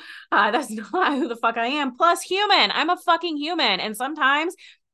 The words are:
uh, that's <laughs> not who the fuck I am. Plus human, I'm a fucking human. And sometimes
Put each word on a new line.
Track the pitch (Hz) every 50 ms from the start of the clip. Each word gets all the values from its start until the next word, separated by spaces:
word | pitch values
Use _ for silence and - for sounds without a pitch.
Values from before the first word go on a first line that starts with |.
| - - - - - -
uh, | - 202 202 214
that's | 214 302 262 233
<laughs> | 220 226 208 -
not | 320 370 339 - 285 254
who | 311
the | 226 233
fuck | 226 - 233 233
I | 233 233
am. | 247 285 302 285 262 247
Plus | 349 330 339 370 370
human, | - - 370 392 415 403 381 311 220 202
I'm | - 247 294 330
a | 359
fucking | 349 - 359 339 330 349 349 302 285
human. | 294 320 349 320 277 220 185 175
And | - 220 208
sometimes | 202 247 277 311 302 277 269 285 302 320 370 381 - - - - _ _ _